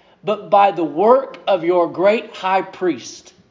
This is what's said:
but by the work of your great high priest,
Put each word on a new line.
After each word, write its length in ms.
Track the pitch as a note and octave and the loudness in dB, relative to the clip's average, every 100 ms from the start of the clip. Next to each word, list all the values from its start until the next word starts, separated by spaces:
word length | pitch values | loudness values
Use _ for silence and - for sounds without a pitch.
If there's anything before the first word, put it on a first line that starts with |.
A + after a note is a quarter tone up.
| _ _ | _ _
but 260 | E3 G#3 F3 | -6 -4 -2
by 220 | G3+ G3+ | 2 2
the 120 | E3+ | 2
work 540 | D#3 D3 G#3+ C4+ C4+ - - | -4 0 4 4 2 -8 -2
of 160 | F#3 | 0
your 240 | E3 F3+ E3 | 2 2 0
great 480 | D#3 G3 A3+ A3 - | 2 2 2 -2 -8
high 280 | F#3 F#3+ | -2 -2
priest, 680 | F#3 - F#3 B2 - - - _ _ | -2 -4 -4 -4 -8 -20 -20 _ _